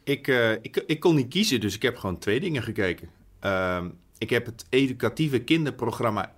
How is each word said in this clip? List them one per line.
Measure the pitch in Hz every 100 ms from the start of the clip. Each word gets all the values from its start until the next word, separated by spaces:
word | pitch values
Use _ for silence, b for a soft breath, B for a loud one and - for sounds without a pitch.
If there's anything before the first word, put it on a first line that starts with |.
Ik, | - 139 -
eh, | 127 113
ik, | 110 - - -
ik | 160
kon | 185 156
niet | 120
kiezen, | 170 214 123
dus | 101 98
ik |
heb | 123 -
gewoon | 95 85
twee | - 113
dingen | 185 143
gekeken. | 113 107 95 85 - - - -
Ehm, | 101 95 92 90 87 - _ -
ik | 107
heb | 120 117
het | - -
educatieve | 131 135 120 113 - 156 127
kinderprogramma | 120 165 147 117 117 - 120 104 -